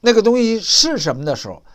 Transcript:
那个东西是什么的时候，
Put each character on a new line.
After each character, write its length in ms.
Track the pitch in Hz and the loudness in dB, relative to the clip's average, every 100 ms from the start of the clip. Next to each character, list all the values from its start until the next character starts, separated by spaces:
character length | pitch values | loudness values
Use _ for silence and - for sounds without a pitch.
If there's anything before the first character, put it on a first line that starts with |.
那 120 | 233 | 2
个 80 | 226 | 4
东 160 | 214 247 | 4 2
西 220 | 226 226 | 2 -2
是 400 | - - 330 - | -2 0 0 -2
什 160 | 147 | -4
么 100 | 127 | -4
的 120 | 151 156 | -4 -6
时 100 | 104 | -8
候， 160 | 87 - | -16 -18